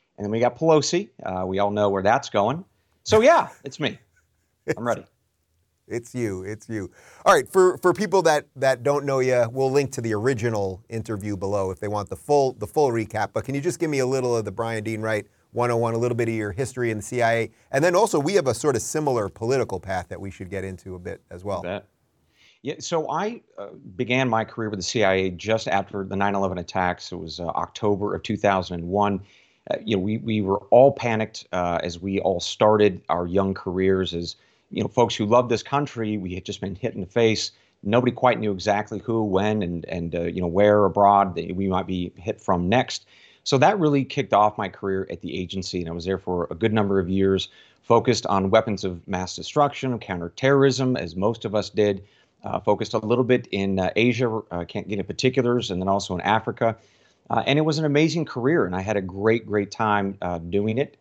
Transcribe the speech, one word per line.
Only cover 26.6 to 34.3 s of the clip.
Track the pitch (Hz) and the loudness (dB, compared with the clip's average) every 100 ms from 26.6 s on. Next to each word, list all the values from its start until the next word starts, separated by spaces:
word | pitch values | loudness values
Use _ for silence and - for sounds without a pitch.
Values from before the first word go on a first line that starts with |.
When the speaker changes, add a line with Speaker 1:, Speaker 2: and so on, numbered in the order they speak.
| 87 95 90 87 - | -4 -2 -2 -2 -8
Speaker 1:
It | 87 | -12
was, | 82 78 | -12 -8
uh, | 82 | -6
October | - - - 107 98 101 | -4 -6 -2 -2 0 -2
of | 95 | -6
two | - 101 | -4 0
thousand | 104 95 87 87 | 2 2 -2 -6
and | 87 | -4
one. | 98 104 98 - _ _ _ - | 0 0 -2 -8 _ _ _ -2
Uh, | - | 0
you | - 98 | 0 0
know, | |
we, | 98 113 | 0 -4
we | 117 107 | -2 0
were | 95 98 - | 2 0 6
all | 120 139 | 8 8
panicked, | - 120 110 107 - - | 4 -2 -2 -2 -8 -6
uh, | 90 87 85 | -2 0 -2
as | 87 82 | -4 -6
we | 98 98 | -4 -2
all | - 87 | 0 -2
started | - - 107 107 104 90 - | -2 4 6 6 4 2 -4
our | 85 87 | -4 0
young | 92 98 | 0 0
careers | 92 95 90 95 95 90 | -2 -4 0 2 2 0
as, | 85 85 | -4 -8